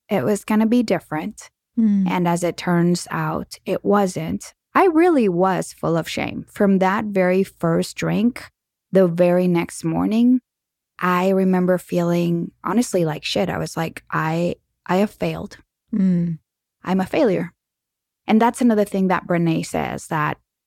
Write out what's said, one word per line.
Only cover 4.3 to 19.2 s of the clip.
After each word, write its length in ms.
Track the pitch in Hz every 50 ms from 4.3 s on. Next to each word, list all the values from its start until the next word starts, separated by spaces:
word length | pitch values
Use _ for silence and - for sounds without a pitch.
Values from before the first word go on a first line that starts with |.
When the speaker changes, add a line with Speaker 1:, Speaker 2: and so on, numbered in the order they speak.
| 196 202 - - - _ _ _ -
Speaker 1:
I 120 | 277 370
really 420 | 370 320 311 349 359 320 269 226 196
was 440 | 170 170 185 190 180 165 170 -
full 240 | - - - 160 165
of 120 | 165 156 -
shame. 360 | - - - - - - - -
From 300 | - - 208 196 196 185
that 280 | 185 185 196 226 220
very 360 | 208 196 190 180 180 185 190
first 540 | 190 - - _ - 165 165 175 185 - -
drink, 540 | - 165 160 170 190 214 240 - - - - _ _ _ _ _ _ _ _
the 160 | 185 190 190 175
very 400 | 165 175 180 175 175 180 185 180
next 340 | 170 170 175 - - - -
morning, 560 | 160 160 170 180 190 214 233 240 247 254 247 - _ _ _ _ _ _ _ _ _ _ -
I 300 | 185 185 180 180 185 196
remember 480 | 190 190 190 190 185 185 180 180 185 175
feeling 720 | - - 175 175 170 170 175 175 170 170 170 170 170 - - _
honestly 420 | - 165 185 233 247 - - 185 165
like 200 | 156 151 - -
shit. 240 | - - 202 190 180
I 100 | - 165
was 180 | 160 156 -
like, 260 | 165 165 - - - - _
"I, 460 | - 156 156 160 160 170 175 170 - - _ _ _ _ _
I 100 | - 180
have 140 | 190 208 214
failed. 460 | - _ 180 165 160 165 190 - - - _ _ _ _ _ _ 226
Speaker 2:
Mm. 440 | 202 190 185 180 175 170 170 160 - _ _ _ _ _ _ _ _ -
Speaker 1:
I'm 160 | 175 185 190
a 60 | 185
failure." 460 | - - - 302 214 180 - 175 170 - _ _ _ _ _ _ _ _ _ _ _ _ _ _
And 140 | - 214 220
that's 200 | 233 240 233 -
another 240 | 247 240 220 208 202
thing 240 | - - 196 190 185
that 180 | 180 -